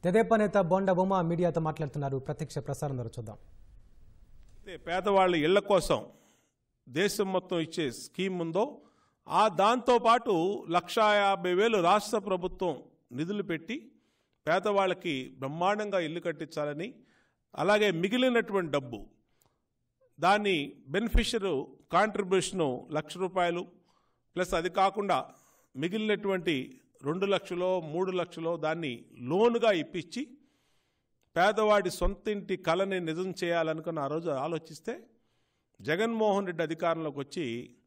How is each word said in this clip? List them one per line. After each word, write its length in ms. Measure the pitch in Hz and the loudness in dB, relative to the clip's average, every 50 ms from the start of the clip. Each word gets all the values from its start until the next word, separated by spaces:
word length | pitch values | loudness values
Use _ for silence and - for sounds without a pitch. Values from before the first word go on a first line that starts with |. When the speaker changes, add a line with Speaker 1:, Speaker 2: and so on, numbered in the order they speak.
| - | 0
Speaker 1:
తెదేపా 340 | 175 180 220 226 226 226 220 | 2 4 4 4 4 4 2
నేత 200 | 208 202 - 202 | 2 2 2 2
బోండా 360 | 190 165 175 190 196 190 185 | 2 4 2 2 2 2 2
ఉమా 280 | 175 185 190 196 190 | 2 2 2 2 0
మీడియాతో 400 | 170 165 170 170 180 175 156 165 | 2 0 0 0 0 0 0 0
మాట్లాడుతున్నారు. 560 | 160 156 151 - 160 139 - 156 143 139 135 135 | -2 -2 -4 -4 -6 -6 -4 -4 -4 -4 -4 -6
ప్రత్యక్ష 400 | 131 - 147 - 156 135 - 151 | -6 -6 -6 -6 -6 -8 -6 -8
ప్రసారం 380 | 123 - 139 - - 120 135 | -6 -6 -6 -6 -6 -6 -6
ద్వారా 160 | 127 120 110 - - | -6 -8 -8 -10 -10
చూద్దాం. 180 | 113 110 104 - - - - - - - - - - - - - - - - - - _ - - - - - | -12 -12 -14 -16 -20 -20 -20 -20 -20 -20 -20 -20 -20 -20 -20 -20 -20 -20 -20 -20 -20 _ -20 -20 -20 -20 -20
Speaker 2:
అయితే 220 | - - - 185 156 | -20 -18 -16 -16 -14
పేదవాళ్ళ 580 | - - 170 185 180 190 202 190 190 185 175 | -6 -4 -2 0 2 4 6 6 6 6 6
ఇళ్ల 240 | 165 143 156 185 202 | 4 4 4 4 4
కోసం 400 | 202 - 208 185 - - 165 117 110 - - _ _ _ _ _ _ _ _ _ _ _ _ _ _ - | 4 4 2 2 4 2 0 0 0 -8 -18 _ _ _ _ _ _ _ _ _ _ _ _ _ _ -8
దేశం 420 | 120 147 190 208 - - 208 190 | -2 0 0 0 2 0 -2 0
మొత్తం 280 | 190 185 185 185 185 170 | 0 -2 -2 0 -2 -2
ఇచ్చే 320 | 160 156 - - 160 135 | -2 -2 -2 -4 -4 -4
స్కీమ్ 500 | 113 - - - _ - 180 190 185 180 | -4 -8 -14 -16 _ -4 -2 -2 -2 -2
ఉందో, 400 | 170 165 160 185 220 285 294 - - _ _ _ _ _ _ _ _ - | -4 -2 0 0 0 -2 -4 -14 -20 _ _ _ _ _ _ _ _ -2
ఆ 200 | - 175 208 220 | 2 4 4 4
దాంతోపాటు 1160 | 180 156 190 214 240 254 214 - 247 233 240 226 233 247 240 262 202 165 165 185 208 - - 160 | 4 4 4 4 4 2 4 4 4 4 6 6 4 4 4 2 2 2 2 0 -2 -4 -6 0
లక్షా 440 | 165 175 170 - - 240 214 214 208 | -2 -2 -2 0 0 2 4 4 6
యాభై 400 | 208 202 196 196 185 175 185 180 | 4 4 4 2 2 0 0 2
వేలు 240 | 180 208 233 226 202 | 4 4 4 4 4
రాష్ట్ర 400 | 170 170 196 214 202 - - 220 | 4 6 4 4 2 0 -4 -4
ప్రభుత్వం 640 | 196 208 190 180 175 185 - - 190 175 151 123 - - _ _ _ _ | -2 0 -2 -2 -2 -6 -6 -4 -4 -4 -4 -6 -10 -20 _ _ _ _
నిధులు 320 | 120 123 156 170 208 208 190 | -6 -6 -4 -4 -4 -4 -4
పెట్టి 480 | 160 170 156 165 - 226 311 - - _ _ _ _ _ _ _ _ _ _ _ 151 | -4 -4 -6 -4 -8 -10 -10 -10 -14 _ _ _ _ _ _ _ _ _ _ _ 0
పేదవాళ్ళకి 880 | 160 190 190 214 208 196 196 190 185 185 185 180 151 131 131 135 - 131 | 0 2 2 2 2 2 2 2 0 -2 -4 -4 -4 -4 -6 -8 -12 -10
బ్రహ్మాండంగా 600 | 131 135 147 165 175 190 208 214 214 208 196 190 | -10 -8 -4 0 0 0 0 0 -2 -2 -2 -2
ఇల్లు 200 | 170 151 160 175 | -2 -2 -6 -6
కట్టించాలని, 720 | 165 175 160 147 160 151 - 156 147 147 147 147 170 233 - - - _ _ _ _ _ _ _ _ _ _ | -6 -6 -6 -6 -10 -10 -6 -6 -4 -4 -4 -6 -8 -10 -10 -16 -20 _ _ _ _ _ _ _ _ _ _
అలాగే 360 | - 147 180 208 214 214 208 | -4 0 2 2 4 4 2
మిగిలినటువంటి 800 | 180 165 170 202 214 247 254 262 240 233 220 - 202 196 180 160 | 0 0 0 0 0 2 2 4 2 2 0 0 -2 -2 -2 0
డబ్బు 360 | 139 147 131 127 120 104 98 - _ _ _ _ _ _ _ _ _ _ _ _ _ _ _ _ _ _ _ _ _ - | -2 -4 -4 -4 -12 -14 -14 -18 _ _ _ _ _ _ _ _ _ _ _ _ _ _ _ _ _ _ _ _ _ 0
దాన్ని 560 | 147 175 202 208 208 202 190 156 143 - - - - 131 | 2 4 4 4 4 2 0 0 0 -4 -10 -18 -18 -4
బెనిఫిషియరీ 680 | 139 190 226 226 - - 226 - - 226 190 196 160 131 - - - - _ _ | -4 -2 -2 2 2 2 2 2 -2 -2 -2 0 -2 -2 -4 -6 -12 -20 _ _
కాంట్రిబ్యూషను 1000 | - 170 202 220 202 - 202 180 190 190 180 - - 190 165 139 123 123 - - | 2 2 2 2 0 -4 -2 0 0 0 0 0 -2 -2 -2 -2 -2 -4 -8 -6
లక్ష 260 | 156 - 160 - - 180 | -6 -6 -6 -6 -8 -6
రూపాయలు, 500 | 185 180 185 190 175 175 175 175 190 - - _ _ _ _ _ _ _ _ _ _ _ _ | -6 -4 0 0 0 0 0 -2 -6 -8 -14 _ _ _ _ _ _ _ _ _ _ _ _
ప్లస్ 180 | 165 185 175 - | -4 -4 -2 -2
అది 160 | 170 165 180 | -2 -2 -2
కాకుండా 640 | 175 196 190 196 190 214 202 196 175 131 - - - _ _ _ _ _ _ _ _ | 2 2 2 2 2 -2 -2 0 0 0 -2 -4 -14 _ _ _ _ _ _ _ _
మిగిలినటువంటి 1040 | 127 143 180 180 220 214 214 208 190 208 196 190 185 165 180 160 135 127 - - - _ _ _ _ - | -6 -6 -4 -2 -2 -2 -2 -2 -2 0 -2 -2 -2 0 -2 -2 -2 -4 -6 -12 -20 _ _ _ _ -6
రెండు 200 | 139 160 185 190 | -6 -4 -2 0
లక్షలో, 540 | 196 202 180 - - 180 175 180 185 185 185 | 0 0 -2 -2 -4 -6 -2 -2 0 0 -2
మూడు 320 | 165 156 147 170 185 185 | -4 -4 -4 -4 -4 -2
లక్షలో 460 | 185 180 170 160 - - 165 165 170 160 | -2 -4 -4 -4 -6 -8 -6 -4 -4 -2
దాన్ని 480 | 151 156 160 170 165 143 120 117 - - - - | -2 -4 -4 -2 -4 -6 -8 -8 -12 -20 -18 -14
లోనుగా 520 | 120 123 151 190 220 240 233 233 196 226 | -6 -2 2 4 4 4 4 4 2 4
ఇప్పించి 500 | 202 170 147 - - 180 151 - - 240 285 - - - _ _ _ _ _ _ _ _ _ _ _ _ _ _ _ _ _ _ _ | 2 2 0 -4 -6 -8 -8 -6 -8 -8 -8 -8 -12 -20 _ _ _ _ _ _ _ _ _ _ _ _ _ _ _ _ _ _ _
పేదవాడి 540 | 165 175 202 214 208 220 214 208 202 190 180 | 2 4 4 4 4 4 4 4 4 4 0
సొంతింటి 680 | 170 - 180 185 202 196 _ 220 214 202 180 - 190 180 | -4 0 -2 -2 -2 -2 _ -4 -4 -4 -2 -4 -6 -4
కలని 420 | 185 170 160 180 196 196 196 185 | 0 0 0 0 0 0 -2 -4
నిజం 340 | 175 160 160 165 185 190 175 - - | -2 -4 -4 -4 -6 -6 -6 -4 -2
చేయాలనుకున్న 560 | 170 170 170 165 160 160 160 156 170 165 156 | -2 0 0 0 -2 -4 -6 -6 -8 -6 -4
ఆ 80 | 143 139 | -4 -4
రోజు 220 | 147 165 170 170 | -4 -4 -4 -4
ఆలోచిస్తే 640 | 147 131 135 160 170 156 156 - 156 - _ - 240 349 - _ _ _ _ _ _ _ _ _ _ _ _ _ _ _ | -4 -4 -4 -4 -6 -8 -8 -10 -20 -14 _ -12 -12 -12 -14 _ _ _ _ _ _ _ _ _ _ _ _ _ _ _
జగన్మోహన్ 640 | 98 113 151 175 214 233 233 220 220 214 196 196 202 | -6 -4 -2 0 0 -2 0 0 0 2 2 0 -2
రెడ్డి 180 | 180 175 160 170 | -4 -4 -4 -4
అధికారంలోకి 560 | 151 160 160 - 170 165 165 160 151 139 139 | -4 -2 -2 0 -2 0 0 -4 -6 -6 -8
వచ్చి 560 | 139 139 - 185 165 123 113 120 120 - - _ _ | -10 -8 -8 -6 -6 -4 -6 -6 -8 -12 -18 _ _